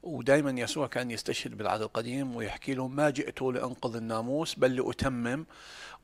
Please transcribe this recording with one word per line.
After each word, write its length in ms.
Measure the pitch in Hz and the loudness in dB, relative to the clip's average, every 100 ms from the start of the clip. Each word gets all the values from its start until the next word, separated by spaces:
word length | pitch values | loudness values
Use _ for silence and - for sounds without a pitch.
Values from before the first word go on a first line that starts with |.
ودائما 480 | - 139 120 143 143 | -6 -2 6 6 6
يسوع 360 | 127 113 156 135 | 0 -2 -2 0
كان 240 | 127 123 | 0 -2
يستشهد 460 | 113 - - - 107 | -4 -4 -4 -4 -4
بالعهد 240 | 104 104 | 0 0
القديم 540 | 107 - 113 131 135 120 | 0 -2 -2 -2 -2 -2
ويحكي 380 | 107 - - | -4 -4 -2
لهم: 220 | 135 131 139 | 0 0 4
"ما 140 | 151 | 2
جئت 320 | 135 - - | 2 -4 0
لأنقض 540 | 131 123 123 123 127 113 | 0 0 -2 -2 -4 -2
الناموس 600 | 113 113 117 143 160 - | -2 -2 0 0 -2 2
بل 200 | 131 127 | 4 4
لأتمم، 720 | 123 120 139 123 117 135 160 - - - - - | 0 2 0 0 0 -2 -6 -16 -18 -16 -16 -4